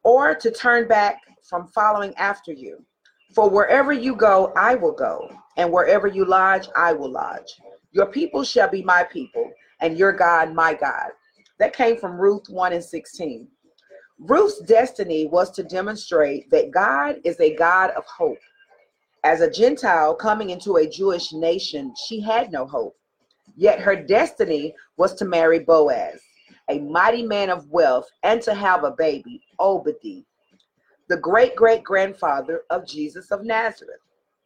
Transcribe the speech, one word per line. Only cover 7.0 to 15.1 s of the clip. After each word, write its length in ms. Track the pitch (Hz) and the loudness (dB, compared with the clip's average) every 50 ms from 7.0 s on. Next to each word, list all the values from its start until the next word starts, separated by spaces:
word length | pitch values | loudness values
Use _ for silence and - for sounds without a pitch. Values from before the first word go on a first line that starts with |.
| 139 127 | -4 -8
lodge. 500 | 127 - - - - - - - - _ _ - - - _ _ | -8 -8 -8 -10 -10 -14 -16 -18 -20 _ _ -20 -20 -20 _ _
Your 140 | - 190 196 | 0 0 0
people 380 | 196 - 277 339 - - 269 277 | 0 0 -4 -6 -4 -4 -6 -6
shall 260 | - - 240 196 180 | -2 2 2 2 2
be 140 | 196 196 185 | 0 -2 0
my 200 | 185 180 180 180 | 2 2 2 2
people, 480 | - - 170 127 - - 117 117 - - _ _ _ _ - | 0 -6 -12 -12 -10 -6 -8 -8 -8 -10 _ _ _ _ -4
and 160 | 165 165 160 165 | -4 -2 0 2
your 140 | 196 196 | 2 2
God, 420 | 185 - 180 170 170 165 160 160 160 | 4 2 2 4 4 2 2 0 0
my 220 | 165 165 165 156 | 0 0 0 0
God." 340 | 156 143 135 - - - - - _ _ _ _ _ _ _ _ - | -2 -4 -4 -4 -6 -8 -10 -12 _ _ _ _ _ _ _ _ -2
That 180 | 208 214 - | -2 0 0
came 220 | - 254 226 233 233 | 0 0 0 0 0
from 220 | - 180 180 175 | -4 -10 -4 0
Ruth 280 | 190 202 208 208 - - | 2 2 2 0 -4 -10
one 240 | 190 185 180 180 175 | -6 -2 -2 -2 -2
and 100 | 170 175 | -4 -6
sixteen. 640 | - - 160 - - - - 175 151 120 113 - _ _ _ _ _ _ _ _ _ - - _ _ _ - | -8 -12 -14 -14 -14 -14 -10 -10 -10 -10 -12 -16 _ _ _ _ _ _ _ _ _ -20 -20 _ _ _ -8
Ruth's 400 | 165 160 269 349 415 403 - - | -2 0 2 2 2 2 0 -2
destiny 680 | 170 - 226 220 254 254 - - 196 175 | 0 2 4 4 4 2 -2 -6 -6 -4